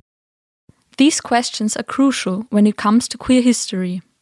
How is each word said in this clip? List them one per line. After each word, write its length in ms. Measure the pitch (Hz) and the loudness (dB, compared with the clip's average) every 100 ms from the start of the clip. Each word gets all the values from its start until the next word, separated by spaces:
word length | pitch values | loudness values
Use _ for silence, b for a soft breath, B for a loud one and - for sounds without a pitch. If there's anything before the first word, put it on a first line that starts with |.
| _ _ _ _ _ _ _ _ _ - | _ _ _ _ _ _ _ _ _ 0
These 220 | 277 - | 2 2
questions 560 | - 240 247 - 214 - | -2 -2 -2 -4 -4 -4
are 60 | |
crucial 640 | - - 269 254 208 185 226 | -6 0 0 0 -4 -6 -2
when 160 | 208 208 | 2 2
it 100 | 208 | 2
comes 300 | 214 226 - | 2 2 0
to 100 | - | -4
queer 240 | - 254 | 0 2
history. 600 | 247 233 - 190 185 180 - _ | 4 0 -2 -6 -6 -6 -10 _